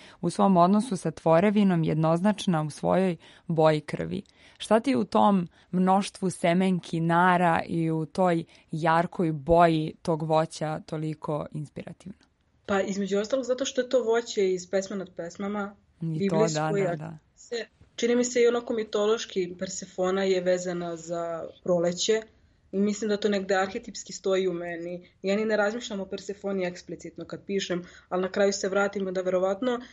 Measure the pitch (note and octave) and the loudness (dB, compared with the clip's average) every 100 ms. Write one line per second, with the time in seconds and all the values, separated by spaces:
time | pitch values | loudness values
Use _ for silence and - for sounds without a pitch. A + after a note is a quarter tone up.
0 | - - E3+ - G3+ F3+ F3 G#3 B3+ F#3 | -20 -6 -4 2 4 6 6 4 0 -2
1 | E3 - E3+ D#3+ G#3 G#3 G3+ E3+ D#3+ D#3 | -4 -2 4 6 6 4 4 4 2 2
2 | D#3+ E3+ G3 G#3 - E3 D#3 - F3 F3+ | 2 2 2 0 0 0 -2 -4 0 2
3 | F#3+ E3 - - - D#3+ D#3 D3+ - - | 2 -2 -10 -16 -4 4 4 4 -2 -8
4 | E3 F3+ - _ - - - A3 C4 B3+ | -6 -8 -10 _ -20 -10 2 2 4 0
5 | G#3 G#3+ G#3+ G3 E3+ _ _ F3+ F#3 F#3+ | 2 4 4 4 0 _ _ 0 4 2
6 | G3+ - F#3+ - F3+ F3 F#3+ F3+ - E3 | 0 -4 -4 0 2 2 2 0 -2 -2
7 | E3 E3+ F3+ F3 F3 E3 - E3+ D#3+ D#3+ | 2 4 4 4 4 2 -2 -2 0 -2
8 | D#3 - F#3 E3+ E3 - - D#3+ D#3+ E3 | -4 0 2 2 -4 -16 -10 -2 2 2
9 | F3 - E3+ D#3 C3+ E3+ E3+ D#3+ D#3 - | 0 -2 -2 -2 4 6 6 4 -2 -6
10 | - D#3+ D#3+ D#3 D#3+ - D#3 D#3+ - D#3 | -4 -2 0 0 0 -4 -6 -6 -8 -8
11 | D#3 D#3 - D3+ D#3+ D#3 C#3+ - - E3 | -6 -8 -6 -6 -6 -10 -12 -14 -16 -16
12 | F#3 - _ _ _ _ - G3 G3 F#3+ | -18 -20 _ _ _ _ -2 -2 0 -2
13 | G3 G3 G#3 C4+ B3 B3+ C4+ - B3 C4 | -2 -2 0 -2 -2 -2 -2 -2 0 0
14 | A3 A#3 A#3 - F#3+ F#3 F3+ G3 F#3+ G3+ | 2 0 0 0 0 0 -2 -4 -4 -8
15 | F3+ - E3+ F3 G3+ G#3 G3+ G#3 _ - | -10 -10 -12 -8 -6 -6 -6 -10 _ -10
16 | E3 D#3 G3 E3 A3 D3+ D#3 G3+ F#3 E3+ | -6 -2 0 2 2 0 -2 0 -2 -4
17 | D3+ D#3+ _ _ - A#3 G#3+ _ _ - | -10 -16 _ _ -12 -10 -10 _ _ -4
18 | A#3 A#3+ B3 B3 A#3+ A#3+ A#3+ A#3 G#3+ G#3 | 0 2 2 2 2 2 -2 -6 -2 0
19 | G#3 A3+ - G3 F3+ F3+ F#3 - F#3 - | 0 0 -2 -4 -4 -6 -10 -10 -10 -4
20 | F#3 F#3+ F#3+ F#3 F3+ F3+ F3+ F3 F3 E3 | 0 0 2 0 2 0 -2 -6 -6 -8
21 | D#3+ E3+ E3+ E3 - - - F3 F3 F3 | -8 -6 -6 -8 -10 -8 0 2 2 0
22 | - A3 A3 _ _ _ _ F#3+ G3+ G3+ | 0 0 -2 _ _ _ _ 0 0 0
23 | A3 G3+ G#3 G3+ F#3+ F#3+ F#3+ A#3 A#3+ - | -2 0 0 0 0 0 0 -4 -12 -16
24 | - - G3 F#3+ F#3+ E3+ F3 E3+ E3+ F3 | -14 -6 0 2 0 -2 -6 -8 -8 -12
25 | F3+ _ F#3+ G3+ A3 G#3+ G#3 A#3 A#3 G3+ | -14 _ -2 0 0 2 0 -2 -6 -8
26 | F#3+ G3 F#3+ G3 G3 G3 F3+ F3+ - E3 | -8 -10 -10 -8 -4 -2 -4 -6 -14 -14
27 | E3 E3 D#3+ D#3+ - G3 F#3+ F3+ F3 - | -14 -14 -12 -12 -4 -4 -2 -4 -6 -18
28 | - F#3 F#3 G3+ G3+ G3+ G3 F#3+ G3+ G3+ | -6 -4 -2 0 0 0 -2 0 0 -2
29 | F#3+ F#3 F#3 F3+ F#3 G3 B3+ A#3+ B3 | -4 -4 0 0 0 -2 -2 -4 -8